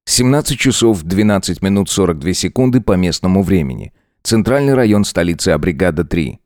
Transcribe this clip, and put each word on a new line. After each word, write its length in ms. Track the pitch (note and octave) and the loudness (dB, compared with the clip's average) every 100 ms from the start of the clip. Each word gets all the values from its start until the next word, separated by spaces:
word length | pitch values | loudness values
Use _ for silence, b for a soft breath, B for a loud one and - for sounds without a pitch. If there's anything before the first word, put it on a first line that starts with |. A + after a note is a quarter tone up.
Семнадцать 560 | - - B2+ C#3+ D3 C3+ | -4 0 2 0 0 -2
часов 420 | C3+ - A#2 G2 | 0 2 2 2
двенадцать 580 | D#2 F#2+ G#2+ G2 - E2+ | -2 0 2 2 -2 -4
минут 300 | G2 G2+ F#2 | 0 0 0
сорок 300 | - F2+ D#2 | 0 0 0
две 140 | D#2+ | -4
секунды 460 | F2+ F#2 B2 B2+ B2 | -4 -2 0 2 2
по 120 | G#2+ | 2
местному 500 | F#2 F2+ - F#2 F#2+ | 0 0 -2 0 2
времени. 500 | F2+ F#2+ C2+ G#1+ - - _ _ | 2 0 0 -6 -14 -18 _ _
Центральный 520 | - A2+ G#2 C#3 C#3 | -2 0 2 2 2
район 300 | C3 A2+ G#2 | 2 2 2
столицы 440 | G2 F2 F2 D#2+ F#2+ | 0 -2 -2 -2 0
Абригада 560 | D2+ D#2+ D2 F2+ D#2 | 0 0 0 0 -2
три, 340 | D#2 E2+ C#2+ - | -2 -4 -4 -8